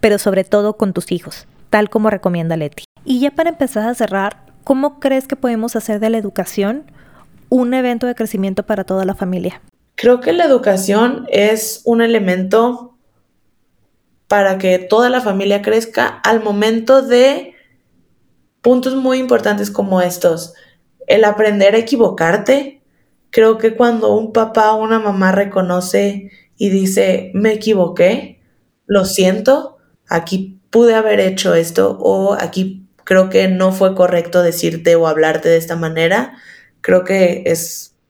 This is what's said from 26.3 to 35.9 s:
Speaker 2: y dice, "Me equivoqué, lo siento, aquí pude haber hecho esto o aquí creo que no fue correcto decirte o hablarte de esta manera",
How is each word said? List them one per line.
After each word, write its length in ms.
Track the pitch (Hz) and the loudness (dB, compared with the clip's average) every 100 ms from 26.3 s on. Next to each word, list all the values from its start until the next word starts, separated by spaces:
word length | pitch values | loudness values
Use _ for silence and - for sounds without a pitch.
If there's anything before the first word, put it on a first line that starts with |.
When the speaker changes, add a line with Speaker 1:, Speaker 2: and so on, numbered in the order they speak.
| _ _ _ | _ _ _
Speaker 2:
y 120 | 202 | -2
dice, 640 | 196 190 190 294 185 - | 0 0 0 2 0 -4
"Me 200 | 190 220 | -2 0
equivoqué, 880 | 214 214 208 170 - 180 247 - - _ _ _ _ - | 0 0 0 0 2 2 2 -8 -20 _ _ _ _ -2
lo 200 | 202 190 | 0 0
siento, 720 | - 185 208 220 285 - _ _ _ _ | 0 0 2 2 2 0 _ _ _ _
aquí 500 | 170 165 190 190 - _ | -4 -4 -6 -6 -14 _
pude 220 | 226 233 | 4 4
haber 280 | 220 220 202 | 4 2 2
hecho 340 | 190 190 185 170 | 0 0 0 0
esto 420 | 165 170 190 190 | 0 0 0 2
o 320 | 190 196 196 | 0 2 0
aquí 520 | 202 170 190 190 - - _ - | -2 -4 -4 -6 -6 -20 _ 2
creo 240 | 190 190 | 2 4
que 180 | 190 190 | 2 2
no 240 | 185 185 | 2 0
fue 240 | 190 190 190 | 2 0 2
correcto 480 | 180 175 175 180 | 2 2 0 0
decirte 520 | 175 165 170 165 165 165 | 0 0 -4 -2 2 4
o 120 | 160 | 2
hablarte 400 | 151 156 156 165 | 2 0 0 2
de 100 | 165 | 0
esta 200 | 165 165 | 0 -6
manera", 560 | 165 | -4